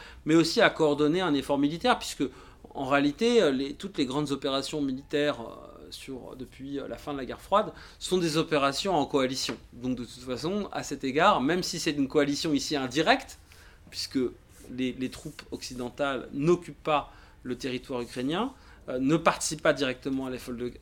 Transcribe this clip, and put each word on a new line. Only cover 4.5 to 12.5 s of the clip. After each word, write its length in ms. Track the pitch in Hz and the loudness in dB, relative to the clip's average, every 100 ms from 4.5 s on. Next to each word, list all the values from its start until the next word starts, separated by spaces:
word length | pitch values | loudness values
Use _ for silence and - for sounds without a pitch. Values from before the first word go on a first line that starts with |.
| 135 139 156 | -4 -4 -4
militaires, 640 | 139 131 143 143 147 123 | -4 -4 -4 -2 0 -2
euh, 480 | 113 - - - 76 | -8 -12 -16 -18 -16
sur, 460 | - - 131 104 127 | -16 -12 -12 -12 -14
depuis, 420 | 120 - 135 139 | -14 -14 -10 -8
euh, 100 | 123 | -8
la 80 | - | -10
fin 160 | - | -8
de 60 | 143 | -8
la 80 | 123 | -8
guerre 160 | 117 | -10
froide 320 | - 196 196 - - - | 2 2 2 -6 -18 -12
sont 180 | - 185 | 0 2
des 220 | 170 151 | 2 2
opérations 560 | 156 151 139 135 - | 2 4 4 2 2
en 100 | 170 | 2
coalition. 540 | 139 143 131 131 - 117 - | 4 2 2 0 -4 -6 -10
Donc 220 | 120 127 123 | -8 -4 -4
de 80 | |
toute 180 | 117 123 | -6 -12
façon, 480 | 127 123 156 208 196 | -8 -4 -2 -2 -4
à 120 | - | -6
cet 200 | 131 135 | -8 -6
égard, 380 | 135 131 185 180 | -2 4 6 6
même 200 | 131 180 | 4 2
si 160 | 180 170 | 0 -4
c'est 120 | 165 | -2
une 180 | 147 135 | 0 2
coalition 460 | 156 143 143 170 | 2 2 0 0